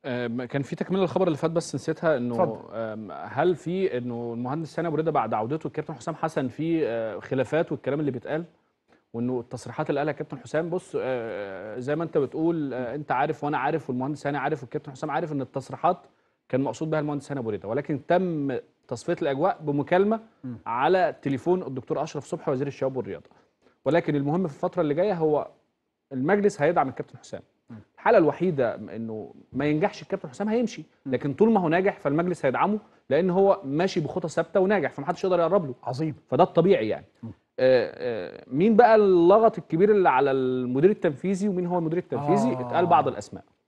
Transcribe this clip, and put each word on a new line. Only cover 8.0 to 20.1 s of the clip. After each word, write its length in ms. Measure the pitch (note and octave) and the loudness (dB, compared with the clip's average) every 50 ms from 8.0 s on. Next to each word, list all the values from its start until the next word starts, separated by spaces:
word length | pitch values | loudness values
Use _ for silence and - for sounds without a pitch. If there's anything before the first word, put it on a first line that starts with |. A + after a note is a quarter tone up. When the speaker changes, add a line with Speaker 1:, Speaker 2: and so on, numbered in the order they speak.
Speaker 1:
اللي 100 | D3+ C#3+ | -2 -4
بيتقال؟ 340 | B2 A#2+ - - C#3 D#3+ E3+ D#3+ _ _ _ _ _ _ _ _ _ _ _ _ - | -4 -6 -6 -6 -6 -6 -6 -10 _ _ _ _ _ _ _ _ _ _ _ _ -8
وإنه 260 | A#2 A#2+ B2 B2+ B2 | -4 -4 -2 -4 -4
التصريحات 500 | A#2+ _ - B2 - - A#2 - D#3 D3+ | -6 _ -12 -12 -12 -10 -6 -6 -2 -2
اللي 100 | D3+ C#3 | 0 0
قالها 120 | C#3+ D3+ | 0 -2
الكابتن 260 | C#3+ - D#3 - D#3 C3 | -4 -6 -8 -10 -10 -14
حسام، 320 | - - - D#3 E3 E3+ | -12 -4 -4 -4 -2 -2
بص، 260 | E3 F#3 - - - C3 | -6 -6 -6 -6 -6 -4
آه، 760 | G2 B2+ C3 B2 A2+ A2+ F#2+ F#2+ G#2 G2 F#2+ F#2 F#2+ A2 G#2+ B2 | -2 -2 -4 -4 -4 -6 -6 -8 -8 -8 -10 -12 -12 -10 -10 -8
زي 180 | B2 C3+ D3 | -4 -4 -2
ما 80 | D#3 E3+ | -2 -4
أنت 140 | D#3+ - D#3 | 0 0 0
بتقول، 560 | C#3 C3 - D3+ D#3+ E3+ F3 D#3+ D3 C#3 A#2 | 0 0 -2 -2 0 0 0 0 -2 -4 -4
آه، 200 | B2+ B2+ A#2 B2 | -6 -6 -6 -6
أنت 180 | D3+ D3+ - | -8 -4 -2
عارف 320 | C#3 B2 C#3+ D#3+ D#3 - D3 | 0 0 0 0 -2 -4 -4
وأنا 140 | D3 D3 B2+ | -2 -2 0
عارف 320 | D#3+ F#3 F3+ D#3 - - | 0 0 -2 -2 -4 -4
والمهندس 360 | B2+ B2 B2+ C#3 D3+ C#3+ - | -4 -4 -4 -4 -6 -4 -4
هاني 120 | C#3+ D3 C#3 | -4 -4 -2
عارف 240 | B2+ D3+ D#3 C3+ | -2 -2 -4 -4
والكابتن 300 | C3 - - D3 - D3+ | -8 -10 -10 -10 -10 -10
حسام 180 | C3+ - - D3+ | -12 -10 -8 -4
عارف 220 | C#3 D#3 E3+ D#3 | -4 -4 -4 -2
إن 80 | D3+ C#3 | -4 -6
التصريحات 580 | C3 - - C3+ B2+ - C3+ - - E3+ F#3 - - _ _ _ _ _ _ _ _ _ | -6 -6 -8 -10 -8 -8 -12 0 0 0 0 0 -6 _ _ _ _ _ _ _ _ _
كان 120 | - B2+ | -2 0
مقصود 300 | C#3 B2 A2+ - D#3+ D#3+ | 0 -2 -4 -4 -4 -2
بها 100 | D#3 D#3 | -2 -2
المهندس 320 | D3 D3 D3 C#3+ C#3 - | -2 -2 -4 -6 -6 -8
هاني 80 | C#3+ C#3 | -8 -6
أبو 100 | A2+ A2 | -4 -4
رضا، 180 | G#2 F#2+ - G2 | -6 -6 -6 -4
ولكن 380 | A2+ C#3+ D3 - D3+ B2+ - | -4 -4 -2 -2 -6 -6 0
تم 520 | - E3+ F#3 F#3+ F3+ E3 D3+ C#3+ C#3 B2+ A2+ - _ _ _ _ _ | 2 2 2 2 0 -2 -2 -2 -2 -4 -4 -8 _ _ _ _ _
تصفية 280 | B2+ A#2 - - E3+ - | -10 -8 -4 -4 -4 -2
الأجواء 360 | E3+ D3 C3+ C3+ D#3+ G3 - - | -2 -2 0 0 0 0 0 -2
بمكالمة 600 | D#3+ D3 C#3 C#3+ C#3+ - F3 F3+ G3+ G#3 | -4 -2 -2 -2 0 2 4 4 4 2